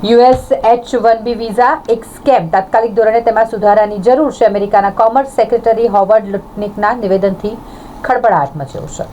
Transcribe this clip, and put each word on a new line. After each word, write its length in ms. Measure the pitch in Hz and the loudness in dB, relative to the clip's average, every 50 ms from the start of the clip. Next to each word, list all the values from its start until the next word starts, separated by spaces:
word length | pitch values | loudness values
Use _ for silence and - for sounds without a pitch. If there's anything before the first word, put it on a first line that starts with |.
| - | 0
યુ 160 | 202 233 240 | 4 4 6
એસ 320 | 240 254 254 254 - - | 6 6 4 2 0 -4
એચ 440 | 262 - - 220 240 240 240 - - | -4 -2 2 2 2 0 0 -4 -4
વન 220 | 240 202 233 226 226 220 | 0 2 2 0 0 -2
બી 100 | 240 240 | -6 -6
વિઝા 500 | 214 233 226 196 226 247 254 311 - - - | -6 -6 -6 -2 0 2 2 2 -2 -2 -4
એક 140 | 233 226 - | -4 -4 -4
સ્કેમ, 440 | - - - - 277 269 233 170 165 | -14 -20 -6 0 2 2 2 2 0
તાત્કાલિક 460 | - - - - - 226 233 233 208 | -2 -2 -2 0 0 0 0 0 0
ધોરણે 260 | 214 220 214 220 233 | 2 2 2 2 2
તેમાં 240 | 233 233 226 214 226 | 0 0 0 0 0
સુધારાની 520 | 226 233 208 208 208 202 214 214 208 208 202 | -2 -2 -2 2 2 4 4 2 0 -2 -2
જરૂર 340 | 180 233 254 269 311 277 | 0 2 2 2 2 -2
છે. 140 | 214 - 240 | 0 0 0
અમેરિકાના 440 | 214 196 202 202 202 - 208 202 202 | 0 2 0 -2 0 0 2 2 0
કોમર્સ 380 | 196 - 226 226 233 262 277 262 | 0 2 0 2 2 0 -2 -2
સેક્રેટરી 600 | - - 226 214 240 233 226 226 220 220 233 233 | -2 -2 -2 0 0 -2 0 0 0 2 0 0
હોવર્ડ 420 | 202 208 196 190 214 220 202 196 | 2 0 2 4 2 2 2 -2
લુટનિકના 640 | 196 196 - - - - 208 202 202 - 208 208 240 | -8 -8 -8 -10 -12 -10 -10 -8 -6 -2 -2 -2 -2
નિવેદનથી 640 | 247 220 185 185 190 185 202 190 - - 208 226 - - - - - - - - - - | -2 -2 -2 0 0 0 -2 -2 -2 -6 -8 -8 -8 -16 -20 -20 -20 -20 -20 -20 -14 -4
ખળભળાટ 540 | - - 240 - 233 196 165 143 139 - 151 | -4 -2 0 2 2 2 2 0 -2 -6 -10
મચ્યો 300 | 139 131 - - - 147 | -12 -10 -12 -12 -12 -12
છે. 160 | - - - - | -10 -12 -12 -12